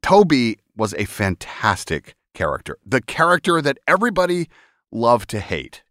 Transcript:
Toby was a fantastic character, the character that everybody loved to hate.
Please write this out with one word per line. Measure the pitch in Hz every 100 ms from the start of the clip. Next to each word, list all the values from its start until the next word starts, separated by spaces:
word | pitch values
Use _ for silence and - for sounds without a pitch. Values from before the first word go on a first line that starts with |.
Toby | - 190 190 143 117 - _ 104
was | 107
a | 80 101
fantastic | - 98 87 - - 110 95 - 76 - _ _
character, | - 80 67 - 73 -
the | 123
character | - - 165 175 - 170
that | 143 135 -
everybody | 180 240 185 180 175 165 _ _ _ _
loved | - 117 120 -
to | 107
hate. | 95 82 65 - _